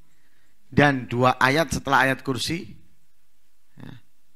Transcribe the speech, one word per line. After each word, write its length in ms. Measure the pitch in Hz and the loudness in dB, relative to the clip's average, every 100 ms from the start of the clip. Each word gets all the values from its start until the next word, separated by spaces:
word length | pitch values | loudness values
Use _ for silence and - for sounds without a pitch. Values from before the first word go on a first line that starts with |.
| - - - - - - - | -20 -20 -20 -18 -18 -18 -4
dan 400 | 131 143 131 113 | 4 4 4 -2
dua 280 | 120 127 - | 2 4 4
ayat 320 | 131 147 160 | 4 2 0
setelah 360 | - 139 131 131 | -2 2 4 4
ayat 120 | 127 | 0
kursi, 400 | - 123 - 170 107 - - - - - - - - - - - | -4 -4 -4 -6 -8 -16 -18 -18 -18 -20 -18 -18 -18 -18 -18 -16
ya, 160 | - 117 - - - | -16 -16 -18 -18 -18